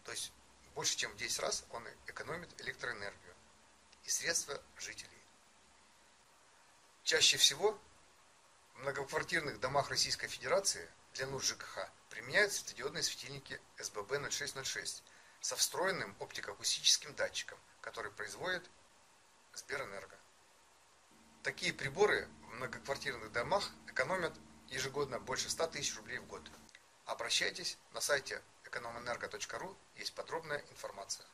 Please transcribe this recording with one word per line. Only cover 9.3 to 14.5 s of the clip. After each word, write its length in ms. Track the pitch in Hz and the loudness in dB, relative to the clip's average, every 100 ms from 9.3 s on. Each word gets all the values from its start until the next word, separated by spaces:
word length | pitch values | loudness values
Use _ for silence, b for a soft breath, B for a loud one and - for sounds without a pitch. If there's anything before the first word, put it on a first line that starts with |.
| 170 147 107 | 2 0 0
домах 280 | 123 143 135 | 4 4 4
Российской 400 | 127 135 - 117 | 4 2 2 -2
Федерации 600 | - 123 180 196 95 85 - - | -2 4 4 4 0 -6 -14 -14
для 120 | - 135 | -6 -4
нужд 200 | 135 - | 0 0
Ж 100 | 107 | 0
К 60 | |
Х 280 | - - 92 - - | -6 -6 -6 -8 -14
применяют 420 | 107 120 170 208 | -12 2 6 6
светодиодные 500 | - - - 135 165 | 4 -4 -4 -4 0
светильники 560 | 139 - 123 139 - 135 - - | 0 -2 -8 -10 -8 -10 -10 -8
С 100 | 113 | -6
Б 140 | 107 | -4
Б 160 | 101 143 | 0 0
ноль 120 | 127 | 0
шесть 260 | - 139 | -2 -2